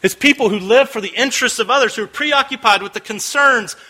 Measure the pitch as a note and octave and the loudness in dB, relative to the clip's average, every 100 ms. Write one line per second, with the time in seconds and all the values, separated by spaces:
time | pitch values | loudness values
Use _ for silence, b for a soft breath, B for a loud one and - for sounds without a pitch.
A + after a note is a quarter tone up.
0 | F#3+ - C#4 C#4 A3+ G#3 F#3 B3 C4+ A3+ | -2 2 2 2 0 0 2 2 2 -2
1 | G3 F3 C4 - B3+ - G#3 C#4 A3+ - | -6 -4 -2 0 -2 -2 0 0 0 -2
2 | G#3 - D4+ C#4 C4+ C4+ A3+ G3 G3 G#3 | -8 -6 0 0 0 -2 2 2 0 -10
3 | - G#3+ - C#4+ C#4+ B3 F#3 - b | -10 -10 -4 2 4 2 -2 -12 b